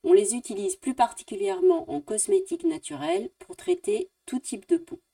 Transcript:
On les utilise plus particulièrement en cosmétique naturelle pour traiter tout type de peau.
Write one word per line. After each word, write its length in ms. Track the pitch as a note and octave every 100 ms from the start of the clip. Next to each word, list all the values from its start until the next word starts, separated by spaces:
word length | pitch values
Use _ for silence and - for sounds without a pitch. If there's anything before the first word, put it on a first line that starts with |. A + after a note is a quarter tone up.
On 100 | F#4+
les 200 | F#4+ G4+
utilise 440 | A#3+ - G#3+ - F#4
plus 160 | C4+
particulièrement 960 | B3+ A#3 - - G4 G4+ F#4 F#4 E4 -
en 80 | D4
cosmétique 640 | - G#4+ - G4 F#4+ E4+
naturelle 680 | E4+ D#4 - C#4+ D4 F#4 F#4+ _
pour 160 | - F4+
traiter 520 | - F4+ - G#4 F#4 _ -
tout 140 | B3+
type 280 | - G#3 -
de 80 | E4+
peau. 220 | E4+ - _